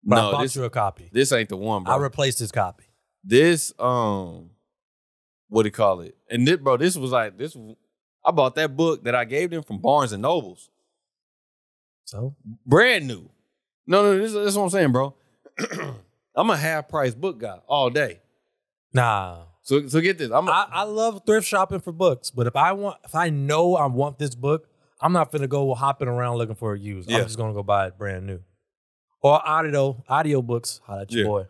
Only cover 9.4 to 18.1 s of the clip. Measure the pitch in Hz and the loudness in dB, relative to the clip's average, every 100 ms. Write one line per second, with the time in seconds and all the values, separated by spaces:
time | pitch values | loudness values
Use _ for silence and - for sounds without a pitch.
9.4 | 175 165 143 104 - 147 127 101 127 170 | -4 -6 -10 -4 0 2 0 -2 -2 -2
10.4 | 104 90 - _ _ _ _ _ _ _ | -6 -18 -20 _ _ _ _ _ _ _
11.4 | _ _ _ _ _ _ - 101 127 139 | _ _ _ _ _ _ -16 -8 -10 -10
12.4 | 107 113 127 151 247 214 139 104 - _ | -18 -16 4 6 6 2 -2 -10 -14 _
13.4 | _ _ _ _ - 190 208 190 220 208 | _ _ _ _ 2 4 6 4 0 -2
14.4 | 202 202 190 190 156 127 135 _ _ _ | -2 0 0 2 2 2 -2 _ _ _
15.4 | _ - 226 190 151 113 _ _ _ - | _ -10 -8 -8 -10 -12 _ _ _ -2
16.4 | 214 160 151 156 147 156 131 113 190 127 | 0 0 -2 -4 -4 -2 -2 -2 -8 -6
17.4 | 110 90 - 143 127 135 131 | -12 -12 -2 0 2 0 -2